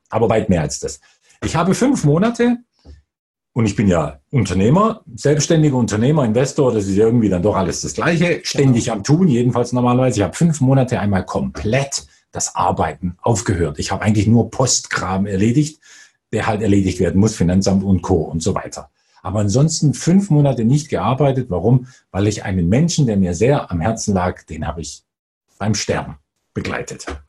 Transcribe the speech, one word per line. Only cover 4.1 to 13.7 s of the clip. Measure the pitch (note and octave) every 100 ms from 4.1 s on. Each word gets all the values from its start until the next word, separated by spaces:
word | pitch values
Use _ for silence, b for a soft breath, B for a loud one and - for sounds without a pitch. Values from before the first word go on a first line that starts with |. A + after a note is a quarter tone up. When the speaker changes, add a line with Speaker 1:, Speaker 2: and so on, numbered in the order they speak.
| - _
Speaker 1:
Unternehmer, | C3+ F#2+ F#2 G#2+ F3 A3 - -
selbstständiger | - C#3 D3 - D#3+ D3+ B2+
Unternehmer, | A2 G#2+ B2 D#3
Investor, | A#2 A2+ - - C3
das | A2 G2
ist | G2
irgendwie | A2+ A#2+ G#2
dann | F2
doch | G2+ F#2+
alles | E2+ -
das | C#2+
Gleiche, | - D3+ E3 F3 D3+
ständig | - - C#3 A#2
Speaker 2:
Genau. | A#2 G#2+
Speaker 1:
am |
Tun, | G2+ D3+ F#3
jedenfalls | A#2 B2 B2 A#2+
normalerweise. | B2 B2 B2 C3 G2+
Ich |
habe | F#2
fünf | - E3+ D3+
Monate | C3 C3+ B2 G#2+
einmal | G2+ F#2
komplett | - - C2+ - G2 C3 C#3 - b b _
das | - -
Arbeiten | - F#2 - D#2+ D2 F2 E2+
aufgehört. | A2+ A2 - F2 D#2+